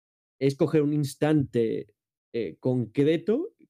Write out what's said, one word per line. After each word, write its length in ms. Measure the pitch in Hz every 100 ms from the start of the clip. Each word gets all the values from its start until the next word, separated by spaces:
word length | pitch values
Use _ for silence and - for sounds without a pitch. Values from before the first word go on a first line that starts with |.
| _ _ _ -
es 160 | 135 139
coger 260 | 156 156
un 100 | 147
instante, 1000 | 151 143 - 151 156 143 120 113 110 - _ _ _ _
eh, 240 | 117 92 -
concreto, 920 | 131 127 107 139 143 170 170 240 381 _ _